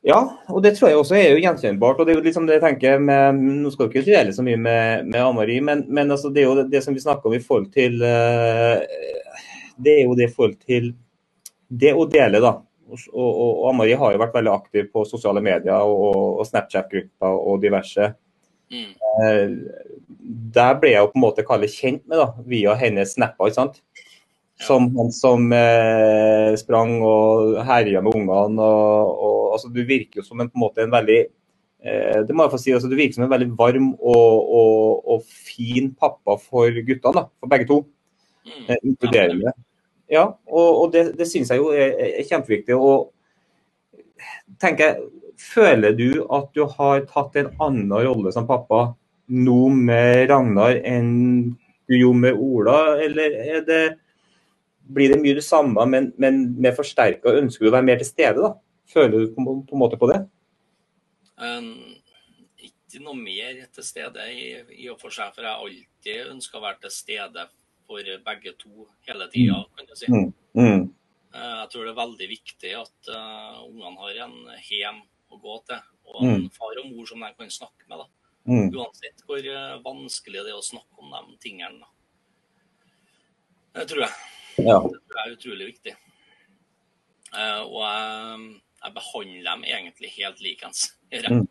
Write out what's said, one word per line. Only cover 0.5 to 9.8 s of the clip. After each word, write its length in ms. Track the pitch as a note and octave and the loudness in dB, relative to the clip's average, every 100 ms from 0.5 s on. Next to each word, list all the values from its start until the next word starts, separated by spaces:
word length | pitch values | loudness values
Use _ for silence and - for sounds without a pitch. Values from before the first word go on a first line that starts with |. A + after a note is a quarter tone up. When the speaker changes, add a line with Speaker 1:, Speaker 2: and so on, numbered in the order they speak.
Speaker 1:
og 80 | F#3 | 2
det 140 | G3+ G#3 | 2 4
tror 140 | - | 4
jeg 60 | D3+ | 4
også 160 | D3 G3 | 4 4
er 140 | F3+ | 6
jo 60 | D3 | 4
gjenkjennbart, 560 | F3+ D#3+ A2+ G2+ A#2+ C3+ | 2 0 -4 0 0 2
og 80 | E3 | 2
det 80 | |
er 60 | D#3+ | 2
jo 60 | D#3+ | 0
liksom 180 | E3 D#3+ | -2 2
det 140 | D#3 | 2
jeg 20 | |
tenker 380 | D#3+ C3+ C3 C#3 | 2 2 2 2
med, 380 | C#3+ C#3 C#3 C#3 C3+ C#3 | 2 4 4 4 0 -2
nå 80 | D3 | -4
skal 140 | C#3 A#2+ | -2 -2
vi 60 | C3 | 0
ikke 100 | C3+ | 4
dvele 300 | G3+ G#2+ G2 | 4 4 -2
så 60 | B2+ | -2
mye 140 | A#2 | -2
med, 460 | A#2 A#2 A2+ A2+ F2 | 0 0 0 -2 -4
med 80 | A2+ | 0
Anne-Marie, 460 | B2+ A#2 G#2+ B2 D3 | 0 0 -2 -2 -2
men, 160 | D3 B2+ | -4 -2
men 240 | C#3+ C#3+ | -2 -2
altså, 160 | C#3 C#3+ | -2 -2
det 140 | C#3+ | 0
er 20 | C3+ | 2
jo 120 | C3+ | 2
det, 80 | C3 | 0
det 140 | C3+ C3+ | -2 -2
som 80 | |
vi 80 | C3 | -6
snakker 300 | D3 C#3 A2 | -4 -4 -2
om 20 | |
i 80 | A#2 | -4
forhold 300 | B2 A#2+ G2 | 0 -2 0
til, 240 | - B2 A#2 A#2+ | 0 0 0 0
eh, 800 | A#2+ A#2 A#2 A#2 A2+ A#2 A2 D2+ D2+ C#2+ D#2 C#2+ - - - - - | 2 2 2 0 0 2 0 -2 -10 -10 -12 -14 -20 -20 -20 -20 0